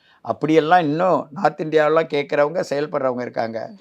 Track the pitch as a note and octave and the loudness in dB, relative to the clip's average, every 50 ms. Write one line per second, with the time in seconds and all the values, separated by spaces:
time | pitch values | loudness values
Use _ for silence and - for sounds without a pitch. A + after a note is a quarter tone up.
0 | _ _ _ _ - A2+ A2+ - - D3+ D#3 D#3+ D3 D#3 F3 F3+ E3+ C#3+ D3 D#3+ | _ _ _ _ -8 -8 -6 -4 0 2 4 4 4 6 4 4 4 2 0 0
1 | F3+ F#3 E3 C3+ B2 - - D#3+ G3 D#3+ E3 - F3 D#3 D3+ D3+ D3+ D3+ D#3 E3 | 0 2 0 0 -2 -4 -6 -2 -2 -2 -2 -2 -4 0 2 2 4 4 2 2
2 | E3 D#3+ - C#3+ C#3 - D#3 D3 D3 D3 D#3+ F#3 F3 - C#3+ C#3+ D3 D3+ - C#3+ | 0 0 -2 -4 -4 -2 0 0 2 2 0 -4 -4 -4 -4 -4 -4 -4 -4 -2
3 | C3 C3 B2 A#2+ A#2+ A#2+ - C3 A#2 A2+ A2+ A2 A2+ - G#3+ - | -2 -2 -2 -4 -6 -8 -6 -6 -6 -6 -6 -8 -10 -12 -14 -18